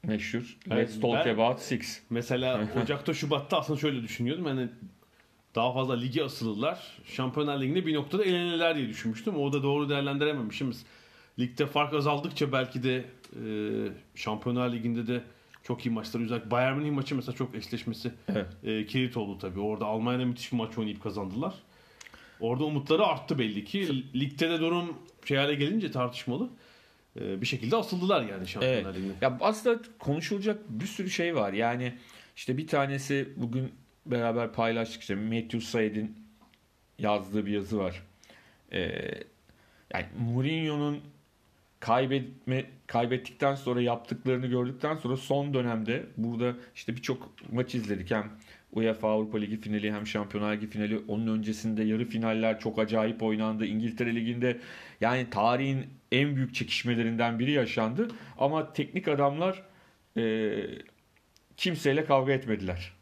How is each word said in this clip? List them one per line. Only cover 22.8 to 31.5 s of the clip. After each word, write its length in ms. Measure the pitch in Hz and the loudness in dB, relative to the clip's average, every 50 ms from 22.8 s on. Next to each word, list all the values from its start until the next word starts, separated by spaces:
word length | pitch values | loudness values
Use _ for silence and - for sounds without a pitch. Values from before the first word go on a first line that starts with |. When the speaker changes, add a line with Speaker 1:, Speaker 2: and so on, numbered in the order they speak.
| 135 - 156 170 208 | 2 4 4 6 6
Speaker 2:
arttı 320 | 185 156 135 - - 160 135 | 4 4 0 -2 -2 0 2
belli 260 | 120 110 101 101 107 | 2 0 0 -2 -6
ki. 400 | - - 202 190 165 139 131 120 - - | -2 -2 -2 0 0 0 -2 -2 -2 -2
Ligde 360 | 127 143 139 143 - 165 160 | 0 0 0 0 0 0 2
de 100 | 170 160 | 2 2
durum 360 | 160 165 170 175 175 175 143 117 - - - - - | 2 2 2 0 0 -2 -8 -10 -14 -20 -20 -14 -4
şey 120 | - 143 | 0 2
hale 180 | 135 139 143 151 | 2 4 2 2
gelince 360 | 139 143 151 196 226 196 170 | 2 2 2 2 0 0 0
tartışmalı. 600 | - 131 123 120 - - - - 120 151 233 247 - - - - - - - - _ _ _ _ _ - | 0 0 0 0 -2 -4 -4 -4 -2 -2 -2 -4 -6 -14 -20 -20 -20 -20 -20 -20 _ _ _ _ _ -8
E, 200 | - 98 98 95 | -6 -4 -4 -2
bir 60 | 123 | -2
şekilde 300 | - 143 131 113 120 214 | -2 -2 -2 0 2 2
asıldılar 460 | 226 208 - 190 175 175 185 202 151 117 104 | 2 2 0 -2 0 2 4 4 4 2 0
yani 180 | 98 95 92 90 | -4 -6 -6 -6
Şampiyonlar 360 | - 107 127 127 131 113 92 | -2 0 2 2 2 2 0
Speaker 1:
Evet. 120 | 95 92 | -2 -4
Speaker 2:
Ligi'ne. 160 | 92 95 98 95 - | -4 -4 -4 -2 2
Speaker 1:
Ya 180 | - 131 127 120 | 2 2 2 4
aslında 400 | - 202 220 220 - 247 233 226 233 - - - | 2 2 2 4 2 2 2 2 -2 -12 -18 -8
konuşulacak 600 | - 139 143 156 160 - 214 202 196 214 208 214 - - | -4 -2 -2 -2 0 -2 -2 0 0 0 -2 -2 -4 -8
bir 180 | 110 110 180 | -6 -6 -4
sürü 240 | 202 - - 190 185 | -6 -4 -4 -4 -2
şey 240 | - - 170 170 165 | 0 0 0 2 2
var. 160 | 139 104 101 | 2 2 2